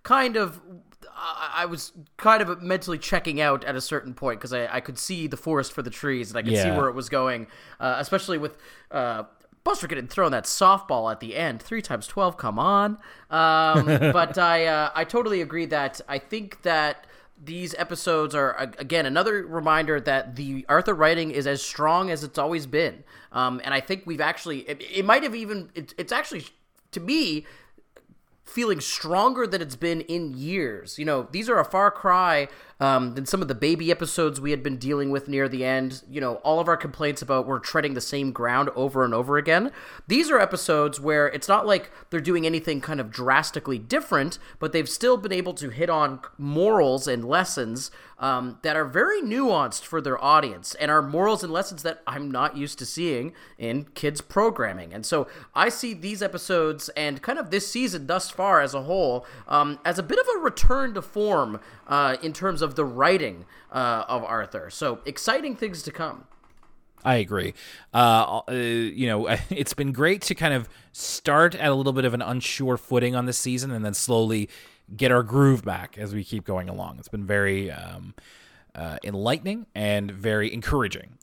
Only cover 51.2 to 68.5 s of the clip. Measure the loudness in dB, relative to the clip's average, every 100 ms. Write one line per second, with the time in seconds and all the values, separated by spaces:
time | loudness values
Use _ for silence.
51.2 | 2 2 0 -2 -4 -4 -6 -6 -8 -6
52.2 | -4 0 0 -2 -8 -8 -10 -4 -2 -2
53.2 | -4 -10 -20 -8 -4 -4 -6 -4 -4 -4
54.2 | -4 2 2 2 -4 -4 -12 -10 -2 -2
55.2 | -2 -8 -6 2 2 2 -8 -6 -8 -6
56.2 | -6 -6 0 2 2 -2 -8 -4 -4 -4
57.2 | -6 -6 -2 -4 -2 -2 -2 -4 -2 -4
58.2 | -4 -2 4 4 4 -2 -2 2 2 0
59.2 | -6 -20 0 2 2 0 -4 -4 0 2
60.2 | 2 0 -2 8 8 8 0 -6 -8 -2
61.2 | 0 2 0 -6 -14 -20 -2 2 2 0
62.2 | -4 -4 -4 0 -2 0 -2 4 4 4
63.2 | 0 -8 -18 -20 -8 -2 0 -2 -2 -4
64.2 | -2 -6 -6 -10 -12 -6 -6 -4 -8 -4
65.2 | -2 0 -2 -6 -8 -8 -12 -8 -10 -10
66.2 | -20 -20 _ -20 -20 -20 _ _ 0 2
67.2 | 0 -2 -4 -8 -20 -20 -2 4 6 6
68.2 | 4 -2 -4